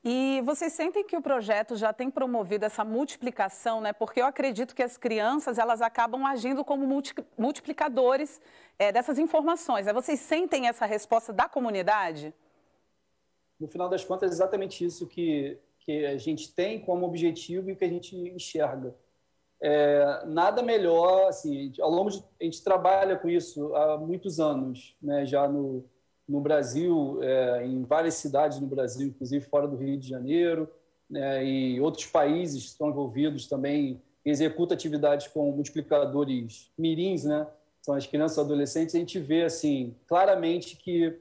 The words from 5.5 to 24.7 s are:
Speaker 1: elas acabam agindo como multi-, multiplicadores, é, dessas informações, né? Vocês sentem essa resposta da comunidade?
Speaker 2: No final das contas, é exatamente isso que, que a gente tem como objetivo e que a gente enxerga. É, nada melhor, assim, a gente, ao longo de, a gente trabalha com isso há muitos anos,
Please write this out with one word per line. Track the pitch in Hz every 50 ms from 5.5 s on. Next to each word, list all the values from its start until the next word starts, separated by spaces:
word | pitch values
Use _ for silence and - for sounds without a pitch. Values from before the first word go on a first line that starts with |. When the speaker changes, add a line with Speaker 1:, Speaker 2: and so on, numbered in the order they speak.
| 233
Speaker 1:
elas | 240 226 233 233 220
acabam | 233 226 - - 233 233 226 262 269
agindo | 269 277 240 208 254 269 262 269
como | - 285 269 277
multi-, | 262 277 285 277 - - - - _ _
multiplicadores, | - 220 269 294 - - 285 294 - 302 302 240 269 254 247 262 269 302 285 - - _ - - - - _ _
é, | - 208 208 196
dessas | 247 247 - 277 262
informações, | 330 320 - 320 285 330 339 320 - - 240 202 196
né? | 208
Vocês | 208 247 247 - 294 -
sentem | - - 320 320 370 - 330 269 254 240
essa | 233 - 233
resposta | 202 214 214 - _ 233 226 - - 208
da | 190 277 -
comunidade? | - 285 254 233 208 190 180 185 214 214 190 170 160 147 147 156 - _ _ _ _ _ _ _ _ _ _ _ _ _ _ _ _ _ _ _ _ _ _ _ _ _
Speaker 2:
No | 156
final | 147 - 170 180 180
das | 190 180 -
contas, | - 185 185 208 185
é | 170
exatamente | 165 185 190 214 196 196 - - - 175
isso | 175 170 - 175
que, | 165 - 180 170 165 151 143 139 139 - - _ _ _ _
que | _ - 151 151 147
a | 143 139
gente | 131 110 156 156 147 - - _
tem | - 180 202 226 214
como | - - 175 175 180
objetivo | 175 170 165 170 170 160 - - - 170 190 190 190
e | 190
que | - 190
a | 170
gente | 175 175 170 - 190
enxerga. | 180 175 180 180 180 - - - 160 151 143 139 135 131 123 - _ _ _ _ _ _ _ _ _ _ _ _ _
É, | 156 151 147 147 147 147 147 143 143 143 143 - -
nada | 160 156 165 180 202 214 240 240
melhor, | 233 233 214 185 170 165 170 170 185 185 190 190
assim, | 190 - - - 151 143
a | 139 139
gente, | 135 127 -
ao | - 156
longo | 165 175 202 208
de, | 196 196 - _ _ _
a | 170
gente | 165 160 - -
trabalha | 196 190 180 175 185 190 196 196 190 185
com | - - 170
isso | 170 170 165 - - 151 147 151 147
há | 147 151 156 151
muitos | 151 156 160 180 180 - 196 156 160
anos, | 156 151 143 135 131 131